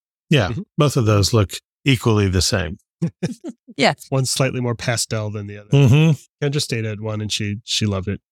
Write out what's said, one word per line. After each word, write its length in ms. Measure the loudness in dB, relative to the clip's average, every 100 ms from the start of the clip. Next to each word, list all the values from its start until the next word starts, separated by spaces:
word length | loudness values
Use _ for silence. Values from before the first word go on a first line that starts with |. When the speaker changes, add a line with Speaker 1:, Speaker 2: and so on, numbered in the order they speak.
| _ _ 0
Speaker 1:
Yeah, 200 | 2 2
Speaker 2:
Mm-hmm. 120 | -4 -8 -2
Speaker 1:
both 180 | 0 2
of 100 | 2
those 280 | 4 4
look 180 | 2 0 -4 _ _
equally 460 | 0 0 2 2 2
the 120 | 2
same. 360 | 0 -2 -4 -8 _ -8 -8 -6 -8 -8 -14 -18 _ -2
Speaker 3:
Yes. 320 | -2 -2 -4
Speaker 2:
One's 220 | -4 -2
slightly 300 | -2 -2 -2
more 140 | -4 -4
pastel 540 | -4 -4 -4 -6 -6
than 160 | -8 -12
the 100 | -14
other. 120 | 0
Speaker 1:
Mm-hmm. 760 | 4 6 6 6 2 -2 -6 -4
Speaker 2:
Kendra 160 | -2
stayed 240 | -4 -4 -4
at 160 | -6
one, 180 | -6 -6
and 100 | -4
she, 260 | -4 -4 -6 -6
she 200 | -2 -2
loved 220 | -2 -4
it. 140 | -6 _